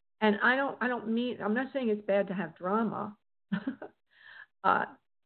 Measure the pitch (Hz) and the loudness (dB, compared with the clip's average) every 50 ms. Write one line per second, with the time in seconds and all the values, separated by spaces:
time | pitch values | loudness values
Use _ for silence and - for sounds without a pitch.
0 | _ _ _ - 220 214 202 208 - 233 247 269 277 269 - - 226 247 247 233 | _ _ _ 2 4 4 4 4 4 2 4 4 2 -2 -2 -2 -2 -2 -2 -2
1 | 214 214 226 233 240 247 220 - - 202 214 240 262 262 - 277 254 226 208 208 | -2 -2 0 0 0 -2 -2 -2 -2 0 0 0 0 -2 -2 -2 0 0 0 0
2 | 208 - 196 202 196 190 190 180 175 160 165 - 175 180 196 220 233 208 - - | 2 2 2 2 2 0 -2 -4 -4 -6 -6 -6 -2 0 2 2 2 0 -2 -4
3 | - 208 208 - _ _ _ _ _ - 196 - - - - - - - _ _ | -6 -8 -10 -14 _ _ _ _ _ -4 -4 -4 -2 -4 -8 -8 -8 -14 _ _
4 | _ _ _ _ - - - - - - _ _ - 190 - - - - - - | _ _ _ _ -20 -20 -20 -20 -20 -20 _ _ 0 2 2 2 0 -4 -8 -16
5 | _ _ _ _ _ | _ _ _ _ _